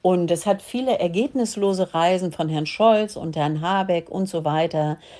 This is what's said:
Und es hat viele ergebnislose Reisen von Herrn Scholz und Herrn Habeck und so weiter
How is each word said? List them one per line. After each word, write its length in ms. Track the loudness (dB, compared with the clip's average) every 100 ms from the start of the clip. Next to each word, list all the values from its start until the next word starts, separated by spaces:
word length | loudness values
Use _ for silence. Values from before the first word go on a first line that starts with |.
Und 280 | 0 2 2
es 160 | 0 0
hat 160 | -2
viele 360 | -2 -4 0 0
ergebnislose 960 | 0 -2 -2 -2 -4 -2 0 0 0
Reisen 380 | 2 2 2 -2
von 160 | -4 -2
Herrn 180 | -2 -4
Scholz 500 | 2 4 4 0 -6
und 200 | -6 -2
Herrn 240 | -2 0
Habeck 500 | 0 0 2 0 -2
und 180 | -4 -2
so 160 | -2
weiter 540 | 0 2 2 2 0 -2 -10 -20